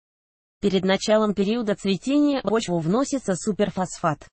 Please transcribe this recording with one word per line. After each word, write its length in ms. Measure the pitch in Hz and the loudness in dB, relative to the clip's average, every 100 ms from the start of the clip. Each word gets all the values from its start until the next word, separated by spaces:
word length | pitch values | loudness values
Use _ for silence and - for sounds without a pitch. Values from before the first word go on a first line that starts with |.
| _ _ _ _ _ _ | _ _ _ _ _ _
Перед 240 | 202 190 190 | 0 2 2
началом 480 | 190 - 214 214 | 0 2 2 2
периода 420 | 196 196 233 208 196 | 0 0 0 -2 -2
цветения 640 | 196 190 254 294 294 277 | -2 -2 0 2 2 0
в 60 | 202 | 0
почву 300 | 226 226 170 | 0 0 -2
вносится 580 | 156 220 285 269 - 180 | 0 0 0 -2 -2 -2
суперфосфат. 920 | 220 196 202 190 180 - 165 147 - | -4 -2 -2 -2 -6 -4 -4 -4 -10